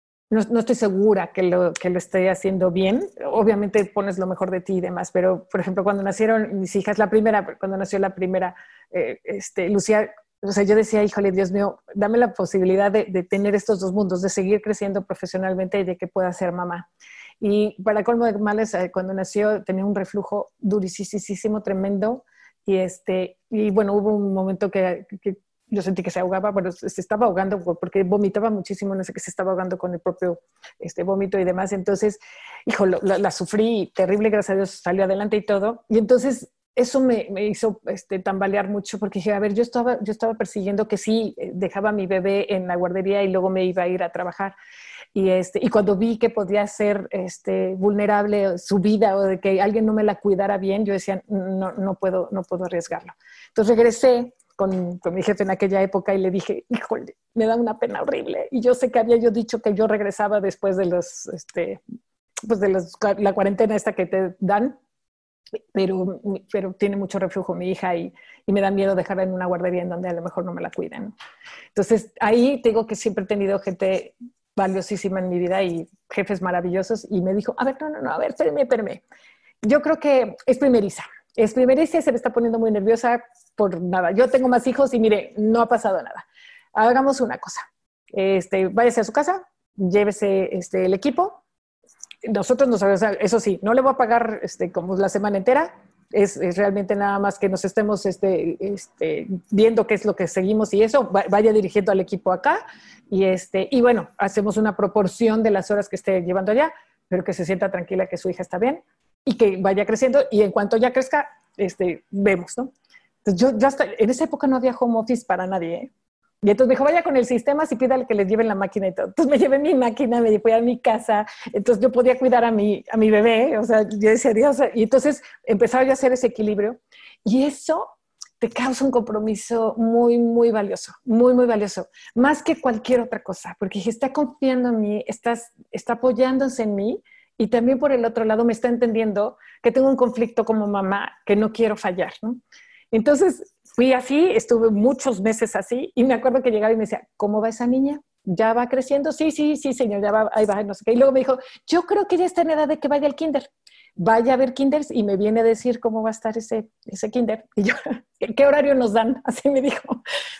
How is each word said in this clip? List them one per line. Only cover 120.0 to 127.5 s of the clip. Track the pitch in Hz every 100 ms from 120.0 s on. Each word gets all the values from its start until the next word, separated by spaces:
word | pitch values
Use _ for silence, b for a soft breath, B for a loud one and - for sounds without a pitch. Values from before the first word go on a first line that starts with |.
| 262 240
me | 226 214
fui | 226
a | 226
mi | 240 247
casa, | - 220 226 208 214 B B
entonces | 208 202 214
yo | 240
podía | 233 247 254
cuidar | 254 240
a | 233
mi, | 220 208 202 -
a | 226
mi | 214
bebé, | 214 226 220 269 240
o |
sea, | 220 220 208
yo | 208 214
decía, | 226 277
"Dios", | 214 285 254 254
y | 233
entonces | 226 262 294 285 B B
empezaba | - 208 233 254
yo | 262
a |
hacer | 262 269
ese | 247 240
equilibrio | 233 214 202 208 247 _ B B B
y | 214 240
eso | 285